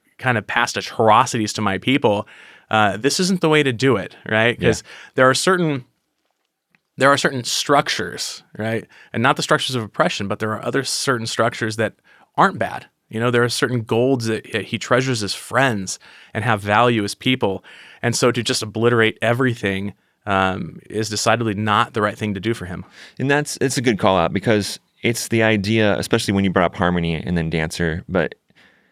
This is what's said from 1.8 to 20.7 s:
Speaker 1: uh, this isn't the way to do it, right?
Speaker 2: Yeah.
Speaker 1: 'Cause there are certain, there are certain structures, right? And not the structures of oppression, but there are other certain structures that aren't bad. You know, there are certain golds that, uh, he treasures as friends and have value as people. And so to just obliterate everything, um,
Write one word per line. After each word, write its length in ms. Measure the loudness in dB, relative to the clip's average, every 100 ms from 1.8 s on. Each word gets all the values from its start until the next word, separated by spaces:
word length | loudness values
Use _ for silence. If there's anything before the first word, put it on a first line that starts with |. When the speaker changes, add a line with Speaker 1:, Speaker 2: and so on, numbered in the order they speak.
| 0 2 2 0 -4 -14 -20 -20 _
Speaker 1:
uh, 280 | 2 2 2
this 220 | -2 0
isn't 180 | 0 0
the 80 | 2
way 140 | 2
to 80 | 2
do 220 | 2 2 2
it, 200 | -2 -12 -2
right? 280 | 2 2 2
Speaker 2:
Yeah. 100 | 0
Speaker 1:
'Cause 140 | 0 -4 -20 -6 2
there 140 | 4
are 40 |
certain, 520 | 4 2 2 0 -2 -8 _ _ _ _ _ _ _ _ _ _ 0
there 120 | 4
are 80 | 4
certain 260 | 2 -2
structures, 1000 | -4 -4 2 2 2 -4 -6 -8 -10 -12 -16 -8
right? 280 | -4 -4 -6 -16 -10
And 100 | 0
not 120 | 0 0
the 60 |
structures 320 | 0 0 0 -4
of 80 |
oppression, 440 | -4 -2 -2 -2 -6
but 120 | -4
there 120 | -4
are 120 | -4
other 200 | -4 -4
certain 420 | -4 -4 -2 -2 -2
structures 500 | 0 0 0 -4 -2
that 160 | -4 -4 _ _ _ 2
aren't 220 | 2 2
bad. 280 | -6 -6 -16 _ _
You 100 | -4
know, 120 | 0
there 120 | 2
are 60 | 0
certain 320 | 0 -2 -2
golds 460 | -2 0 2 0 -2
that, 260 | -6 -6 -8
uh, 40 |
he 180 | -6 -8
treasures 460 | 0 0 0 -2
as 100 | -4
friends 640 | -8 -4 0 2 0 -6 -12 -16 -20 -12
and 100 | -6
have 180 | -2 -2
value 420 | 2 2 4 2
as 120 | -2 -4
people. 480 | -2 0 0 -4 -10 -20 -20 -6
And 140 | -4 2
so 160 | 2
to 120 | 2
just 180 | -2 -4
obliterate 540 | -4 0 2 4 2 2
everything, 720 | 0 0 0 -2 -4 -4 -6 -10 _ _ -4
um, 540 | 0 0 -2 -8